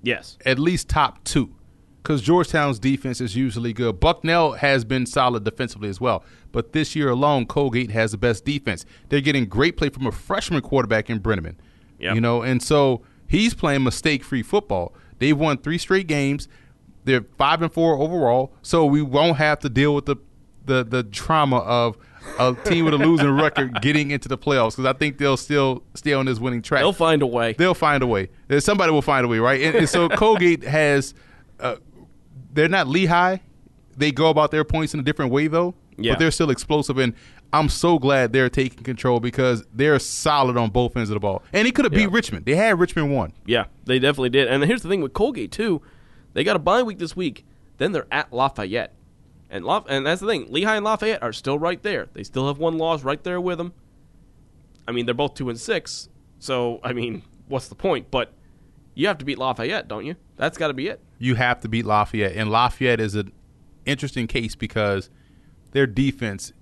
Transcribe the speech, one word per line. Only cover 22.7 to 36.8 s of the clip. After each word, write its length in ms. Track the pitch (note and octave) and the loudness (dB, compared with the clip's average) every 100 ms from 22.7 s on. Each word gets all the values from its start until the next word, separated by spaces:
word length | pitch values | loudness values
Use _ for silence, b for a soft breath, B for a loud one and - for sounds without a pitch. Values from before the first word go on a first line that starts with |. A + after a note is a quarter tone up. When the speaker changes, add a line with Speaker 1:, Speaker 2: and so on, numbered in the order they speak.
| F3 D#3+ | 2 2
Speaker 2:
with 80 | |
a 40 | D3 | 4
losing 320 | D#3 E3 C#3+ | 4 4 4
Speaker 1:
<laughs> 60 | C#3 | 4
Speaker 2:
record 440 | D#3 - C3 A#2 | 2 0 -4 -2
getting 300 | A#2+ D3 C#3+ | 0 0 0
into 160 | C#3+ - | -6 -6
the 100 | C3 | -6
playoffs, 380 | - C3+ A2+ A#2 | 0 2 2 0
'cause 100 | C3 | -2
I 80 | |
think 240 | C3+ D3+ C3+ | 0 -2 0
they'll 200 | C#3+ C3 | 0 0
still 460 | - D3 C3+ B2+ - - | 0 2 2 -2 -10 -8
stay 180 | D3 | -2
on 120 | C#3 C3 | 0 0
this 120 | A#2 | -2
winning 220 | B2+ A#2+ | -4 -6
track. 200 | A2 C#3+ | -2 2
Speaker 1:
They'll 120 | D3+ | 2
find 280 | F#3+ E3 D#3 | 2 2 2
a 40 | C3+ | 2
way. 260 | A#2+ A#2 | 0 -2
Speaker 2:
They'll 200 | A2 F3 | 2 2
find 300 | F3 D#3 C#3+ | 4 2 2
a 40 | B2+ | 2
way. 220 | G#2+ F#2+ b b | 0 -2 b b
There's, 160 | C#3+ C#3+ | 0 2
somebody 260 | G3+ F3 | 2 4
will 100 | D3+ | 2
find 240 | C#3 C3+ B2 | 2 2 2
a 20 | |
way, 120 | A2+ | 2
right? 200 | A#2 C3 | 2 2
And, 140 | D#3 A3 | 2 2
and 140 | D#3 | 2
so 180 | F3 E3+ | 2 2
Speaker 1:
<laughs> 0 | |
Speaker 2:
Colgate 540 | G3+ G#3+ A3 F3 E3 | 4 4 4 4 2
has, 500 | B2 D3+ D3 C#3+ C3+ - b b b - | 0 0 2 2 0 -12 b b b -8
uh, 180 | B2+ A2 - - - - - C3+ - | -8 -8 -14 -20 -20 -20 -20 -20 -6
they're 140 | D3 E3 | 0 2
not 180 | F#3+ C#3 | 2 0
Lehigh. 500 | E3+ F3+ E3+ F3+ F#3 - - - _ _ - | 0 2 4 2 0 -8 -20 -20 _ _ -2
They 140 | D3+ | -2
go 180 | C3 D#3+ | 2 4
about 220 | D#3 D3+ | 4 2
their 120 | D#3 | 2
points 300 | D3+ D#3+ D#3 | 0 -2 -2
in 60 | D3+ | -4
a 40 | |
different 280 | C3+ D3+ C3+ | -4 -2 0
way, 160 | C3+ D3+ | 0 0
though. 260 | D#3+ F3+ F3+ _ - | 0 -2 -4 _ -6
Speaker 1:
Yeah. 160 | A2+ | -2
Speaker 2:
But 60 | C3 | 2
they're 120 | D#3+ | 2
still 180 | - D#3+ | 2 0
explosive, 460 | B2+ - D3+ | 0 0 0